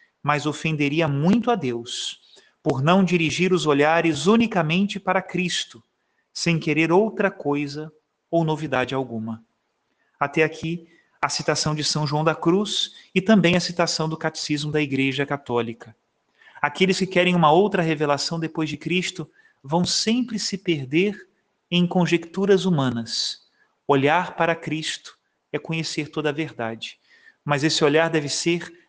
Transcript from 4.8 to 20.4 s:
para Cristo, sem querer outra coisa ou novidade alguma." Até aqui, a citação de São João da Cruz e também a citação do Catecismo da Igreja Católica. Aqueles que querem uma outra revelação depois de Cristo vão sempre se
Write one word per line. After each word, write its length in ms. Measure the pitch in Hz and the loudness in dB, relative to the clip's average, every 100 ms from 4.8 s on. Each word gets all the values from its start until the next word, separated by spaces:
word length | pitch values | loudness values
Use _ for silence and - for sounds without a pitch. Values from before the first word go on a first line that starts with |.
| 202 196 | 0 -4
para 220 | 190 185 | -2 -2
Cristo, 600 | 185 180 180 - - - _ _ _ _ _ | -2 -4 -4 -4 -8 -16 _ _ _ _ _
sem 280 | - 170 160 | -4 0 0
querer 320 | 156 151 160 | 0 2 4
outra 380 | 175 220 - 196 | 4 2 0 -4
coisa 600 | - 143 143 143 143 156 _ _ _ - | -2 -4 -2 -4 -8 -14 _ _ _ -2
ou 140 | 165 | 0
novidade 520 | 160 151 151 127 127 135 | 0 -2 -2 -2 -2 -2
alguma." 480 | 123 113 113 113 _ _ _ _ _ _ _ - | -4 -6 -8 -10 _ _ _ _ _ _ _ -6
Até 240 | 143 - | -2 2
aqui, 440 | 156 156 160 175 - _ _ - | 0 0 -6 -8 -10 _ _ -6
a 80 | 143 | -4
citação 440 | - 156 147 156 | -2 -2 -2 -2
de 100 | 151 139 | -2 -2
São 200 | 151 147 | -2 -2
João 180 | 151 | 0
da 120 | 160 156 | 0 0
Cruz 600 | 170 190 208 - - - - 185 | 2 2 0 -4 -6 -8 -4 -2
e 60 | |
também 340 | 190 220 170 175 | 4 4 6 2
a 40 | |
citação 480 | 175 175 165 - 156 | 0 -2 -2 -2 -4
do 80 | 160 | -4
Catecismo 540 | 160 - - 147 151 | -6 -6 -6 -4 -2
da 100 | 151 | -2
Igreja 440 | 143 131 135 135 139 | -2 0 -2 -2 -4
Católica. 680 | 139 - 120 117 113 - - _ _ _ _ - - | -6 -2 -2 -2 -8 -18 -20 _ _ _ _ -18 -6
Aqueles 380 | 147 - 185 190 | -4 0 2 2
que 80 | 185 | 2
querem 260 | 180 180 | 2 4
uma 180 | 175 156 | 4 6
outra 300 | 160 208 202 | 6 4 2
revelação 560 | 160 151 147 143 - 165 | 0 0 0 0 -2 -4
depois 300 | 160 165 156 | -4 -4 -4
de 60 | 147 | -4
Cristo 540 | 156 180 175 - 151 _ _ _ | -4 -2 -4 -8 -14 _ _ _
vão 240 | 135 165 180 | -2 0 0
sempre 520 | - 220 240 240 | 0 0 0 -2
se 200 | 208 | -4